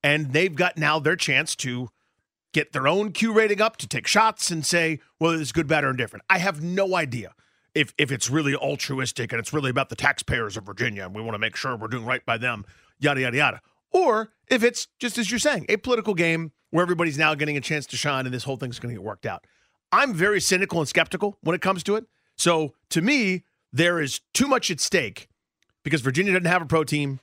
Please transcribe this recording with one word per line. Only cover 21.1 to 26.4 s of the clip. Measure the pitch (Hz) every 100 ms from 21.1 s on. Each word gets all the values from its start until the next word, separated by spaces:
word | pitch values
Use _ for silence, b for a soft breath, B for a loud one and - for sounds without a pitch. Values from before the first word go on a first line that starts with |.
| - 104 -
when | 151
it | 175
comes | 185 190
to | 165 208
it. | 240 _ _ -
So | 170 165 151 _ _
to | 170
me, | 185 285 208 185 _ _ _
there | 127 170 175
is | 143 - _
too | - 277
much | 262 -
at | 170
stake | - 185 117 - - _ _ _ _ _
because | - 147
Virginia | 123 135 196
doesn't | 185